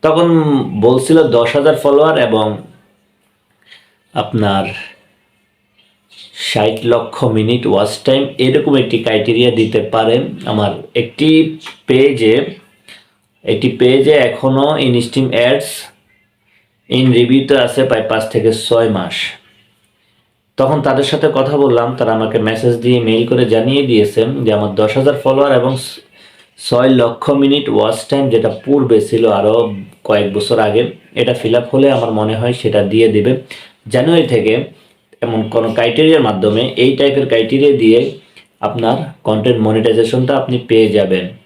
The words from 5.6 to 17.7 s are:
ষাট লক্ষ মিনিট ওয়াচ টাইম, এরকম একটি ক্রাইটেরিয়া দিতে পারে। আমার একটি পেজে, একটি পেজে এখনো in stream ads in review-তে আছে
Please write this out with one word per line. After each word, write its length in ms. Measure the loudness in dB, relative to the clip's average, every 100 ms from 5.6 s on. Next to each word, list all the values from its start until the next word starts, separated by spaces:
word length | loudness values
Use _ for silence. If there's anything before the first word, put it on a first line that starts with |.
| _ _ _ _ _ -20 -20 -14 -6
ষাট 220 | -2 0 -2 -2
লক্ষ 380 | -2 -2 -4
মিনিট 440 | -2 0 0 -2 0
ওয়াচ 320 | 0 0 -2
টাইম, 240 | 0 0 -2 -2
এরকম 380 | 0 2 2 0
একটি 220 | 0 -2
ক্রাইটেরিয়া 540 | -2 -2 0 0 0
দিতে 280 | 0 0 -2
পারে। 480 | -2 -2 0 0 -2 -10 -6
আমার 260 | -2 -2 -4 -8 -6
একটি 640 | -6 -2 2 2 2 -4 -18 -20 -2
পেজে, 480 | 2 2 2 2 2 0 -10 _ _ _ -20 _ _ _ _
একটি 260 | -6 -2 -2
পেজে 420 | 0 2 2 4
এখনো 680 | 2 2 -2 -2 0 0 0
in 160 | 0 0 -2
stream 200 | -2 -2 0 0
ads 200 | 0 -4 -12 -16 _ _ _ _ _ _ _ _ _ _
in 160 | 0 2
review-তে 460 | 4 4 2 2 0
আছে 260 | 0